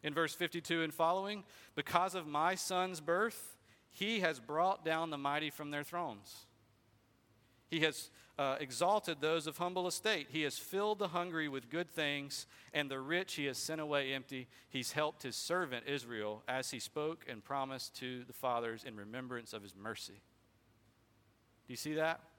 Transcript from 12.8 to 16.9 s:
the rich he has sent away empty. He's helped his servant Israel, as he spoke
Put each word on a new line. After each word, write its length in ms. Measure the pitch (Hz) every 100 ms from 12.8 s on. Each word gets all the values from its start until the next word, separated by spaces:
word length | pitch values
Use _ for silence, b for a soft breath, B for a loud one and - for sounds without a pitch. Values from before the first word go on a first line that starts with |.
| 143
the 100 | 135
rich 340 | 135 170 185
he 100 | - 143
has 120 | 127
sent 220 | - 160
away 340 | 151 147 135
empty. 340 | 135 131 135 123 B B
He's 240 | 135 123
helped 320 | 151 151 -
his 120 | 135 113
servant 500 | - 175 170 123 113
Israel, 580 | 139 120 117 104 107 -
as 220 | 131 131
he 80 | 127
spoke 500 | -